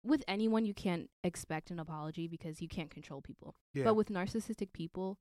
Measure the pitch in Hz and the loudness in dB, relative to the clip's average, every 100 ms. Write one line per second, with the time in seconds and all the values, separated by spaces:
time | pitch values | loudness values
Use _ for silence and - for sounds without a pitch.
0 | 226 294 - 196 220 220 220 202 196 170 | 4 2 4 2 4 6 4 2 0 0
1 | - _ 180 - - 160 - 170 160 156 | -2 _ -2 -2 -4 -4 -4 -8 -6 -4
2 | 156 160 165 165 170 156 165 - 147 - | -4 -4 -6 -6 -8 -8 -6 -6 -8 -10
3 | - 139 - - - - _ - 226 220 | -12 -12 -12 -14 -16 -18 _ 2 4 4
4 | 208 190 190 226 - 220 196 - 165 185 | 4 0 0 -2 -4 -6 -6 -6 -6 -4
5 | 190 196 | -4 -6